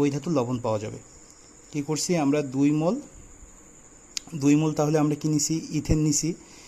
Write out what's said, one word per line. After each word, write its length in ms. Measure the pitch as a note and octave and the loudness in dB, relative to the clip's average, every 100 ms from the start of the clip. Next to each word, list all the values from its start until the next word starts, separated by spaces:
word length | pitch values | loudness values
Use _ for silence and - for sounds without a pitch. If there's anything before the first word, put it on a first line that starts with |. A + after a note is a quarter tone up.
ওই 80 | C#3+ | 0
ধাতু 140 | C#3+ D#3 C#3+ | 0 -2 0
লবণ 200 | A#2+ B2 | 0 -2
পাওয়া 140 | A#2 G#2+ | -2 -2
যাবে। 140 | G#2+ A#2 - - - - - - - | -4 -12 -16 -20 -20 -20 -20 -20 -10
কি 80 | D3 C#3+ | -8 -4
করছি 220 | D3+ - E3+ | -4 0 0
আমরা? 160 | C#3 D3 C#3 | 2 0 0
দুই 160 | C3 C#3+ D3+ | 0 2 2
মোল, 140 | E3 C4+ - - - - - - - - - - - - - D#3+ | 0 -2 -6 -18 -20 -20 -20 -20 -20 -20 -20 -20 -16 -14 -12 0
দুই 120 | C#3+ D3 | 4 4
মোল 100 | D#3 D3+ | 4 0
তাহলে 180 | D3+ D#3 | 2 2
আমরা 140 | D3 D3 | 2 0
কি 80 | D#3 | 0
নিছি? 200 | D3+ - D#3+ - D#3 | 0 0 -2 -4 -4
ইথেন 220 | - D#3 D3+ | 0 2 2
নিছি। 240 | C#3+ D3+ G3+ - - | 0 -2 -6 -12 -20